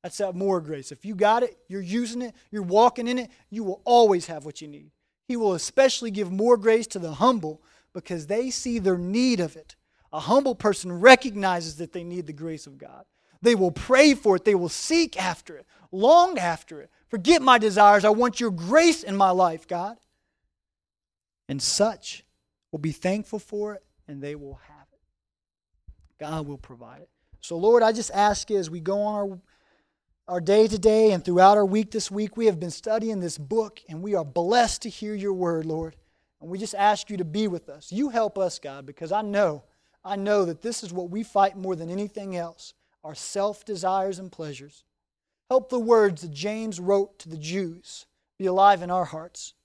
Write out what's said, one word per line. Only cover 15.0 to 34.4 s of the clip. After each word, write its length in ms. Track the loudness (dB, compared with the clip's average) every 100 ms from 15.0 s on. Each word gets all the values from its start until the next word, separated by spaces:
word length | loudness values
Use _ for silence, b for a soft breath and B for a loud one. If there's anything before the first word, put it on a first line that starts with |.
| 0 -2
after 380 | -6 -6 -14 -20
it, 80 | -20 b b
long 460 | 0 6 6 6 0
after 420 | -4 -4 -10 -20
it. 120 | -20 _ _
"Forget 340 | -4 2 4
my 160 | 6 4
desires. 480 | 4 6 8 8 4
I 60 |
want 280 | 2 0 -2
your 120 | -6
grace 500 | -6 2 4 4 2
in 140 | -4 0
my 160 | 2
life, 340 | 2 0 -2 -8
God." 320 | -8 -8 -12 _ _ _ _ _ _ _ _ _ _ _ _ _ _ -12
And 120 | -6
such 640 | -4 0 0 -2 -16 -18 _ _ _ _ _
will 60 | -8
be 140 | -8
thankful 480 | -6 -4 -4 -6 -12
for 340 | -10 -10 -10
it, 100 | -12 _ _ -20
and 140 | -14
they 140 | -12 -14
will 180 | -16
have 340 | -20 _ -20 _
it. 80 | _ _ _ _ _ _ _ _ _ -20 -20 _ _
God 260 | -12 -10 -10
will 140 | -14
provide 420 | -18 -20 -20 -20
it. 80 | -20 _ _ _
So, 160 | -12 0
Lord, 240 | 4 6
I 100 | 4
just 200 | 0 -4
ask 400 | 0 2 0 -4
you 80 | -4
as 100 | -4
we 100 | -8
go 220 | -4 -4
on 140 | -4 -4
our, 260 | -6 -10 _ _ _ _ _ _ _ _ -8
our 140 | -6
day 260 | 2 4 4
today 440 | 2 2 4 4
and 120 | 2
throughout 320 | 0 6 6 6
our 100 | 4
week 260 | 0 -2
this 180 | -6 -8
week, 260 | -6 -6 0
we 120 | 0
have 120 | 0
been 120 | -8
studying 480 | -10 -4 -4 -4 -6
this 180 | -6 -10
book, 460 | -4 -4 -4 -12 _
and 140 | -12
we 140 | -4 -4
are 100 | -2
blessed 560 | -4